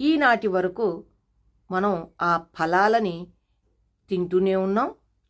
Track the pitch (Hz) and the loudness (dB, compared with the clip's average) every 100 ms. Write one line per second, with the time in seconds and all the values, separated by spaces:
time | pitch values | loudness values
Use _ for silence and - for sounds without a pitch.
0 | 285 320 277 226 220 185 180 180 220 165 | 0 2 2 2 0 0 -2 -2 -4 -4
1 | - _ _ _ _ _ - 185 208 180 | -12 _ _ _ _ _ -6 -2 0 -2
2 | 165 - 170 170 170 - 165 180 208 233 | -6 -4 -2 -2 -4 -6 0 2 4 2
3 | 208 170 175 _ _ _ _ _ _ _ | 0 -6 -12 _ _ _ _ _ _ _
4 | - 185 175 180 190 190 190 202 277 - | -6 -4 0 0 2 0 0 0 -2 -6
5 | _ _ | _ _